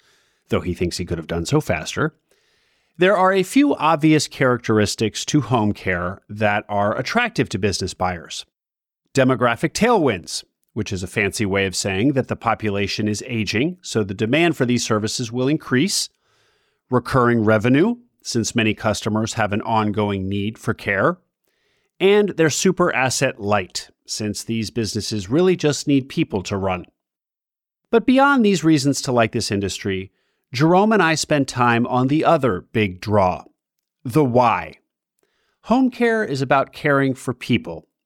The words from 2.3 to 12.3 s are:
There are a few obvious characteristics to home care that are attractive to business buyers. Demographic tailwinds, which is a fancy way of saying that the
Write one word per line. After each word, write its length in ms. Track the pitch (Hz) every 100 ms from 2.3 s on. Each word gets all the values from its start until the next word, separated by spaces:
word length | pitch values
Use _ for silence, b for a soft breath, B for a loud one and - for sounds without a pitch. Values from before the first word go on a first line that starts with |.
| _ _ _ _ _ _ -
There 160 | 180 202
are 160 | 185
a 120 | 196
few 320 | 185 269 285 -
obvious 520 | 151 160 156 151 -
characteristics 960 | - 131 120 - 107 101 - 113 - -
to 160 | 151
home 300 | 113 123 107
care 520 | 98 95 87 87 98 -
that 360 | 104 107 104 -
are 300 | 101 104 110
attractive 500 | 117 233 240 - 113
to 100 | 98
business 340 | 104 - 92
buyers. 500 | - 90 87 76 - - _ _ _ _ _ _
Demographic 600 | - 131 123 120 113 165
tailwinds, 680 | - 226 226 143 92 76 - - _ _
which 180 | 117 104
is 120 | 95
a 40 | 92
fancy 380 | 113 98 - 101
way 220 | 98 95
of 80 | 90
saying 380 | 101 95 131
that 140 | 135
the 80 | -